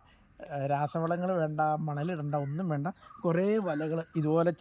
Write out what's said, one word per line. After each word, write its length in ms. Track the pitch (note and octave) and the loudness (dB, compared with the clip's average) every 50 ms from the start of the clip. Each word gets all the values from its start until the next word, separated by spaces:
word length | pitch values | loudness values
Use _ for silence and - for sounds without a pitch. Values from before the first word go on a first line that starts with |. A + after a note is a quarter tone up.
| - - - - - - - - - - D3 | -8 -18 -20 -20 -20 -20 -20 -18 -12 -8 -4
ഏഹ്, 120 | C#3 C3+ C#3 C#3+ | -2 0 0 0
രാസവളങ്ങൾ 580 | C#3+ D3 C#3+ - E3 D#3+ E3 F3 F3 F3+ F#3 F#3 E3+ | 0 0 0 0 0 0 0 0 0 0 0 2 2
വേണ്ട, 200 | D#3 D#3 D3+ D3+ D#3 D#3 D3+ D3+ D#3 | 0 0 0 2 2 2 2 0 -2
മണലിടണ്ട, 480 | D3+ C#3+ C#3+ D3 F3+ F3+ D3+ D3 D3 D3 D3 C#3 | -2 -2 -2 -2 -2 -2 -2 -2 -2 -2 -2 -2
ഒന്നും 220 | C#3 D3 E3 F#3+ E3+ D3+ | -2 -4 -2 -2 0 0
വേണ്ട. 140 | C#3 C#3+ F3+ - - - - - - - | 0 -2 -4 -6 -8 -14 -20 -8 -2 0
കുറേ 240 | F3 E3 F3 F#3+ G3+ G#3+ A3 G3 | 2 2 2 2 2 2 2 0
വലകൾ 320 | F3 D3+ D3 D#3 D#3 D#3+ E3 E3 - - E3 | 0 -2 -2 -2 -2 -2 -4 -4 -4 -2 0
ഇതുപോലെ 320 | D3 D3+ D#3+ E3 E3 F3 E3 - | 2 4 4 4 4 4 2 2